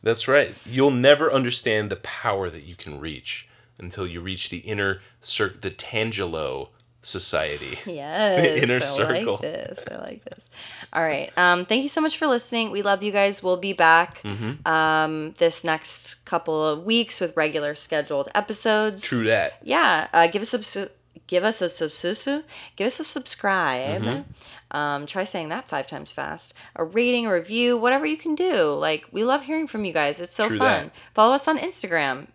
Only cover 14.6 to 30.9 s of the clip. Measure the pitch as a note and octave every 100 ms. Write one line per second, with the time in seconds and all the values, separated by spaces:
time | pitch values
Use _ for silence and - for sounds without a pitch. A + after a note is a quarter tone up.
14.6 | - D#3+ D#3 D#3 D#3 D#3 D#3 D#3+ E3+ D#3+
15.6 | E3 D#3+ - - - - - F3 E3+ D#3
16.6 | D#3 D3+ F3+ A3+ A#3 - F3 D#3+ D#3 D3+
17.6 | D3 D3 - D#3 C#3+ C#3+ C#3 - - G#3+
18.6 | A3+ G#3+ G#3+ G3 - B2 A2 A2 D#2+ -
19.6 | - D4 D4 E3 - E3 E3+ F#3+ A3 B3
20.6 | G#3+ G3+ G3 _ _ - - F3+ G3+ A3+
21.6 | F3 - D#3 - F3 G#3+ - C#4+ D#4 -
22.6 | - - G3+ - D#4 D4+ B3+ - G3+ F#3+
23.6 | D#3+ B2+ C3+ C3 - - C#4+ - - -
24.6 | _ C#3+ D3 C#3+ D3 G3 G3 F#3+ D#3 F3+
25.6 | - D3 C#3 C#3+ D3 - C#3+ D#3 - -
26.6 | - - E3 G3 A#3+ B3 A3+ F3+ E3 A3+
27.6 | A#3+ A#3+ A#3 C4+ D#4 D#4 E4 D4+ F4+ C4+
28.6 | D#3 C#3+ D#3 D#3 - F#3+ A#3 C#4+ C#4 D#4
29.6 | D#4 A3 G3+ D#3+ D3 D3+ F3 - A3 A3
30.6 | B3+ F#3 D3